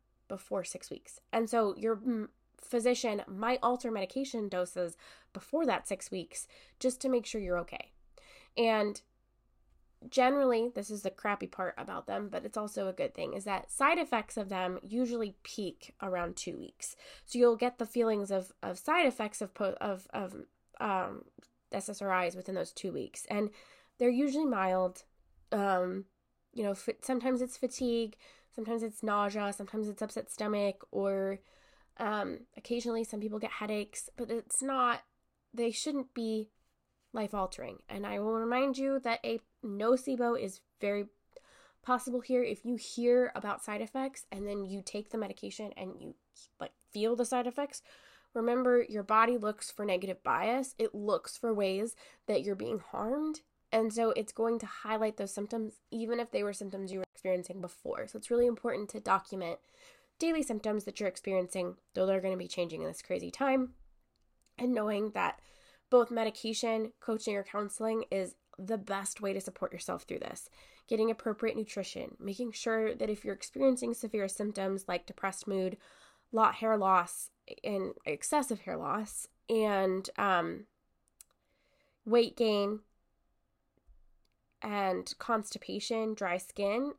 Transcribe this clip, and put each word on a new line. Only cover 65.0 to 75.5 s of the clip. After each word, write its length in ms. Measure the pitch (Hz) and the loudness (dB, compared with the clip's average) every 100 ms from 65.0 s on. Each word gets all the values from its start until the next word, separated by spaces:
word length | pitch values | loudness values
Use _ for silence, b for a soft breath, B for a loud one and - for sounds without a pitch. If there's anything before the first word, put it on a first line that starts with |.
| 214 | -2
that 300 | 208 175 - b b b b _ | 0 -2 -2 b b b b _
both 200 | 247 240 | 6 6
medication, 840 | 233 220 214 220 220 233 220 220 - | 4 0 -2 -4 -2 0 0 -2 -6
coaching, 360 | - 220 - 202 | -4 -2 0 -2
or 60 | |
counseling 600 | 196 208 202 - 220 220 - | -2 -4 -4 -2 0 0 0
is 240 | 196 185 - _ - | -2 -2 -6 _ -12
the 200 | 190 220 | -4 -4
best 420 | 196 196 196 - | -2 -4 -4 -4
way 120 | 202 | -2
to 80 | 196 | -2
support 320 | 190 - 180 | -6 -6 -6
yourself 300 | 170 - 180 | -6 -6 -6
through 160 | - - | -6 -8
this. 280 | - - - B B B - | -6 -10 -14 B B B -2
Getting 220 | 220 220 | 2 2
appropriate 460 | 220 226 214 220 - | 2 -2 -2 -2 -2
nutrition, 600 | 214 202 185 - - - | -4 -6 -6 -6 -10 -8
making 320 | 196 196 240 | -8 -4 -6
sure 420 | - 233 226 220 | -4 0 2 0
that 160 | - 220 | 0 -2
if 140 | 214 | -2
you're 100 | 208 | -4
experiencing 600 | 196 - 262 269 254 233 | -6 -8 4 4 6 2
severe 340 | 233 214 214 196 | -2 -2 -2 -2
symptoms 580 | - 208 202 190 196 - | -2 -4 -2 -2 -2 -2
like 200 | 180 - | -4 -4
depressed 420 | - 190 - | -4 -4 -4
mood, 280 | - | -2